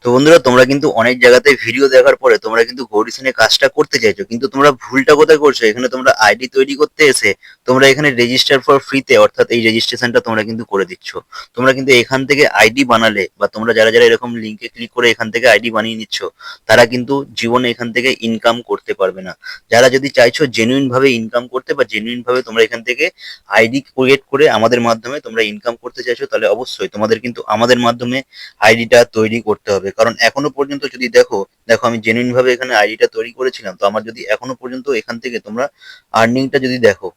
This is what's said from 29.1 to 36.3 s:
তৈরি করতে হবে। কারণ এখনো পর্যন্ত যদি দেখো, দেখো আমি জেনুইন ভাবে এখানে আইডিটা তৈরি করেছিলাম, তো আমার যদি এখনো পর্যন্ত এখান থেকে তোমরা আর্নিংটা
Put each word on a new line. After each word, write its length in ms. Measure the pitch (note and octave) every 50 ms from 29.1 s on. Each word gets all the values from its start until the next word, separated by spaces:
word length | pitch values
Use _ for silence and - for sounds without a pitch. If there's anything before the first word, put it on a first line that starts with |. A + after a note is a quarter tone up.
| _
তৈরি 240 | A2+ A2 A2 A2 A#2 A2 G#2+
করতে 220 | G#2 - _ - G2+
হবে। 140 | F#2+ F#2 G2 F#2+ -
কারণ 160 | A2+ A2+ A2+ - - A2+
এখনো 200 | - C#3 C#3+ D3+ C3+
পর্যন্ত 260 | C3+ C#3+ C#3 C#3+ C#3 C#3+ C3 -
যদি 120 | B2+ B2+ A#2+ A2+ B2
দেখো, 200 | B2 - A#2 G2 G2 _ _ _ _ -
দেখো 140 | A2+ A2 - A#2
আমি 100 | A#2 A2+ G#2+
জেনুইন 240 | A2+ A2 A#2+ B2 B2 A#2+
ভাবে 120 | B2+ B2 B2+ B2
এখানে 180 | A#2+ B2+ B2+ B2 G#2+
আইডিটা 240 | G#2 G#2+ A2 A2 A#2+ A#2 _
তৈরি 140 | A2 A2+ A#2+ A#2+ A#2+
করেছিলাম, 340 | B2+ C3 A#2+ - A2+ G2 F2+ _
তো 40 | G2+ G2+
আমার 120 | G2+ A2 G#2+ A2+
যদি 120 | A2+ A#2+ - - G#2+
এখনো 180 | - B2 B2+ C3 _
পর্যন্ত 260 | B2+ B2+ B2+ C3 B2 C#3+ C3+ A2
এখান 160 | - - A#2 A#2
থেকে 160 | - B2+ A#2+ G#2+ _
তোমরা 180 | G#2 G#2+ A#2 B2+ A#2 _ _ - - - _ _ _ - G#2+
আর্নিংটা 380 | A2+ A2+